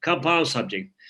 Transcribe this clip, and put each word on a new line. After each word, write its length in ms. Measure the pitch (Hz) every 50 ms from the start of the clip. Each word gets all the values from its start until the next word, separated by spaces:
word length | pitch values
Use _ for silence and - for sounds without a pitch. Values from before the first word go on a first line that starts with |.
| -
Compound 400 | 170 175 147 135 160 170 165 156
subject. 500 | 135 - 123 104 95 101 95 95 - _ _ -